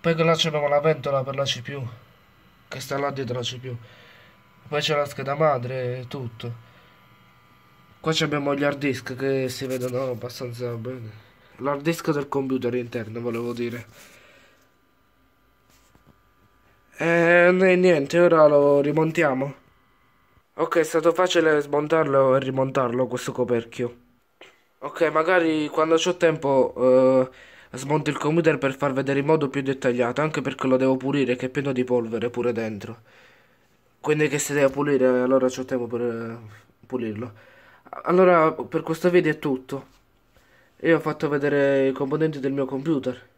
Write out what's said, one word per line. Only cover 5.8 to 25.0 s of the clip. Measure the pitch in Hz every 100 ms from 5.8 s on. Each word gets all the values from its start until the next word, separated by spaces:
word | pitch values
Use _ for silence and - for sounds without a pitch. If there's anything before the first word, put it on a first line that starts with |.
| 123 127
e | 123
tutto. | 143 120 113 123 117 - - _ _ _ _ _ _ _ _ _ _ _ _
Qua | 160
c'abbiamo | 160 156 147 139
gli | 139
hard | 143 139
disk | 143 123 -
che | 127 135 135 131
si | 127 135
vedono | 127 123 123 135
abbastanza | 117 120 - 123 120 123
bene. | 117 113 127 110 104 - _ _ -
L'hard | 131 143
disk | 147 165 -
del | 147 139
computer | 139 135 131 120 123
interno, | 120 120 107 113
volevo | 120 117 120
dire. | 120 120 117 107 - - - - - _ _ _ _ _ _ _ _ _ _ _ _ _ _ _ _ _ _ _ _ _ _ _ _ _ -
E | 165 170 170 175 175
n-, | 185 190 180
niente, | 185 160 139 170
ora | 175 165 151
lo | 147 143 143
rimontiamo. | 143 147 160 160 156 131 139 - _ _ _ _ _ _ _ _ _
Ok, | - 160 170
è |
stato | 156 165 160
facile | 165 180 175 160 151
smontarlo | 143 143 151 160 147 135 135 131
e |
rimontarlo | 131 131 135 135 123 120 127
questo | 123 -
coperchio. | 127 120 120 113 - 120 - _ _ _ _ - _ _ _
Ok, | 143 -